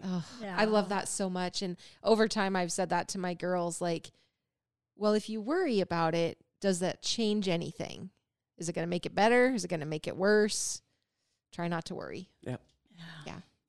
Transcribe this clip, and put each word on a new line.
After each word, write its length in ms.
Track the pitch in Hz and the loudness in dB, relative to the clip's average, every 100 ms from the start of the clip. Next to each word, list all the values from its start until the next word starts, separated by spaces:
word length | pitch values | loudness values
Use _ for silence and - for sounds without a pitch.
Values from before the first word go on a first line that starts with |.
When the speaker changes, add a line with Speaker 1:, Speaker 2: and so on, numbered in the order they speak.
Speaker 1:
Oh, 200 | 190 180 - - | -4 -4 -6 -10
Speaker 2:
Yeah. 140 | 202 185 | -6 0
Speaker 1:
I 80 | 214 | 4
love 240 | 214 196 | 4 2
that 180 | 196 - | -2 -2
so 220 | - 190 | -2 -2
much. 320 | 180 180 - | -2 -4 -4
And 140 | 185 175 - - | -6 -6 -14 -4
over 240 | - 220 220 | 2 4 4
time, 260 | 220 190 | 2 0
I've 160 | 190 175 | 0 0
said 180 | - 175 | -2 0
that 180 | 175 - | 0 -2
to 100 | 190 | -4
my 140 | 180 | -6
girls, 460 | 175 180 180 170 165 | -4 -2 0 -2 -2
like, 300 | 175 165 - - _ _ _ _ _ _ _ - | -2 -2 -6 -20 _ _ _ _ _ _ _ -2
"Well, 180 | 208 | 2
if 160 | 214 214 | 2 0
you 100 | 220 | -6
worry 400 | 214 349 339 208 | -2 0 2 2
about 340 | 175 170 165 | 2 2 2
it, 240 | 170 165 - _ _ | 2 0 -2 _ _
does 200 | 196 175 | 0 2
that 200 | 180 - | 0 -2
change 460 | - - 214 208 190 | -4 0 2 2 2
anything? 640 | 170 165 - - - 190 - _ _ _ - | 0 -2 -8 -10 -10 -14 -18 _ _ _ -8
Is 100 | 170 | -6
it 60 | |
gonna 120 | 170 170 | -4 -2
make 200 | 175 - | -4 -2
it 80 | |
better? 340 | 190 220 247 254 | 4 6 6 4
Is 140 | 240 | 2
it 40 | 175 | -2
gonna 180 | 170 151 | -4 -4
make 200 | 156 - | -4 -6
it 100 | - | 0
worse? 680 | 196 214 208 - - - - _ _ _ _ _ _ | 4 6 4 0 -4 -6 -12 _ _ _ _ _ _
Try 160 | - 170 | -6 -4
not 180 | 170 - | -4 -4
to 80 | |
worry." 340 | - 65 98 185 _ | -10 -8 -10 -12 _
Speaker 3:
Yep. 180 | - 123 - _ _ 170 165 160 143 | -10 -10 -12 _ _ -20 -18 -14 -14
Speaker 1:
Yeah. 140 | - - _ | -14 -16 _